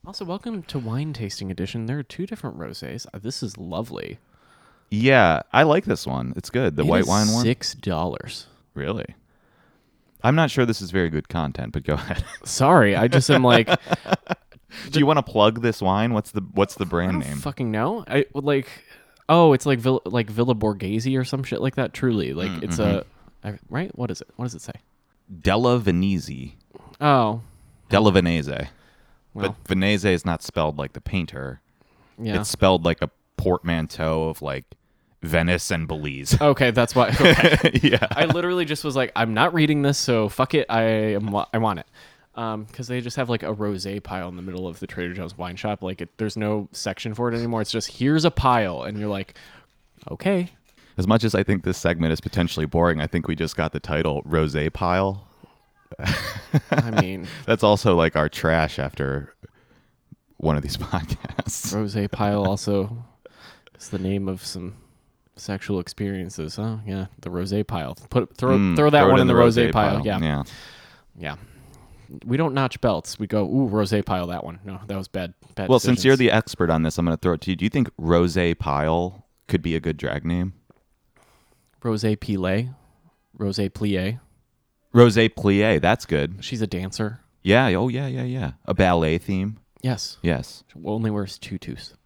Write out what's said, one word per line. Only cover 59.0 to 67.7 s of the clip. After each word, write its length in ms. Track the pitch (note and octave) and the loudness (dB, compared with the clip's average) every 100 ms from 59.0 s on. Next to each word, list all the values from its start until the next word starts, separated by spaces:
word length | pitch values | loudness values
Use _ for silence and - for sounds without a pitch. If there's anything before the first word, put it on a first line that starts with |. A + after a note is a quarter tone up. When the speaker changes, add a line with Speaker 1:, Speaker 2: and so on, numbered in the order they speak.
| C#2 C#2+ C#2+ _ - _ _ _ _ _ _ - _ _ | -4 -4 -8 _ -20 _ _ _ _ _ _ -20 _ _
Speaker 2:
one 200 | D#2 D2 | 0 0
of 60 | |
these 140 | C#2 - | -2 -8
<laughs> 0 | |
podcasts. 960 | - F2 D#2+ - - - - - - | -4 -6 -4 -8 -6 -8 -8 -8 -6
Speaker 1:
Rosé 340 | G2+ G#2 G#2 G2+ | -4 -2 -2 -4
Pile 340 | - G#2 G#2 F#2+ | -2 0 0 0
also 580 | G2 - G2+ G#2 A#2 A#2+ _ - _ - - _ _ | -2 0 -2 -2 -8 -16 _ -20 _ -20 -20 _ _
is 120 | - | -10
the 100 | F#2+ | -6
name 300 | F#2+ G2+ G2 | -4 -2 -4
of 160 | F#2+ | -8
some 300 | - F#2 F2+ - _ _ _ _ _ - | -10 -12 -12 -16 _ _ _ _ _ -16
sexual 420 | - G2 - G2 | -10 -8 -4 -4
experiences. 800 | F2 - G2+ F#2+ F2+ - D#2+ - | -6 -8 -6 -6 -8 -8 -10 -6
Oh, 220 | A2 A2 G#2+ | -6 -6 -8
yeah, 200 | F#2+ F2+ - | -8 -8 -12
the 100 | E2+ | -10
Rosé 340 | F2 F#2+ G2+ | -6 -4 -4
Pile. 300 | G2+ | -2